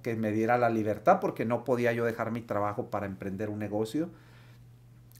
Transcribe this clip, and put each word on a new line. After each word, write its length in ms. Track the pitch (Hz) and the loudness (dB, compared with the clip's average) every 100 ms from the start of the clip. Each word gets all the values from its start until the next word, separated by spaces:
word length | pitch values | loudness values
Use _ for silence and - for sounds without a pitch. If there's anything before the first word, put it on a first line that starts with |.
que 140 | 123 113 | -4 -2
me 160 | 110 | 0
diera 260 | 107 113 123 | 2 2 4
la 120 | 117 | 4
libertad, 500 | 113 107 104 - 190 | 2 0 2 4 4
porque 240 | 180 - 117 | 2 -2 -2
no 180 | 120 | -2
podía 300 | 123 120 120 | 0 2 2
yo 100 | 120 | 2
dejar 280 | 117 113 110 | 0 0 -4
mi 100 | 117 | -4
trabajo 480 | 117 104 104 107 - | -4 -2 0 -2 -4
para 160 | 104 98 | -4 -4
emprender 440 | 95 98 95 107 | -6 -6 -4 -4
un 100 | 104 | -4
negocio. 500 | 104 104 110 151 175 - - - - - - - - - - - | -4 -2 -2 -2 -4 -8 -20 -20 -20 -20 -20 -20 -20 -20 -20 -10